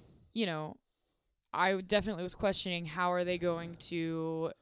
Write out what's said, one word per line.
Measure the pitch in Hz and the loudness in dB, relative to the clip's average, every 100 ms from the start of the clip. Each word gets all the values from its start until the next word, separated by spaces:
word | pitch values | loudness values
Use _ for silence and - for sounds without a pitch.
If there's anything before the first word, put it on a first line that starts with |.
| - - - | -20 -20 -8
you | 226 202 | -2 -2
know, | 156 156 - _ _ _ _ _ _ _ | -2 -6 -10 _ _ _ _ _ _ _
I | 147 180 | 2 4
w-, | 190 | 4
definitely | 185 208 196 202 | 2 2 2 -2
was | 180 - | -4 0
questioning | 202 190 190 175 165 | 2 2 2 -2 -4
how | 165 180 | 0 2
are | 180 | 2
they | 175 175 | 2 0
going | 175 170 170 170 | 0 0 -4 -8
to | - 170 165 165 160 160 165 - | -4 -2 -2 -2 -2 -2 -4 -6